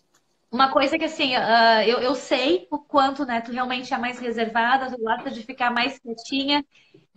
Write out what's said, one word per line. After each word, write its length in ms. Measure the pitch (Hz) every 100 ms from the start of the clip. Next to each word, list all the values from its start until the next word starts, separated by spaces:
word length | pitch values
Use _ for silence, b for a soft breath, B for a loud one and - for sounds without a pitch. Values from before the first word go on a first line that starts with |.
| _ _ _ _ _
uma 200 | 240 269
coisa 260 | 277 269 320
que, 80 | 320
assim, 300 | 311 277 254
ah, 500 | 196 233 226 226 208
eu, 120 | 240
eu 160 | 247 269
sei 520 | - 269 254 359 -
o 80 | 196
quanto, 460 | - - 269 277 262
né, 140 | 233
tu 100 | 233
realmente 420 | 240 247 247 254
é 40 | 254
mais 220 | 240 247
reservada, 680 | 247 226 220 233 233 262 254
tu 60 | 247
gosta 280 | 220 240 269
de 120 | 233
ficar 280 | 226 254 240
mais 280 | 233 254 262
quietinha. 680 | 240 226 - 269 277 294 285 b b b b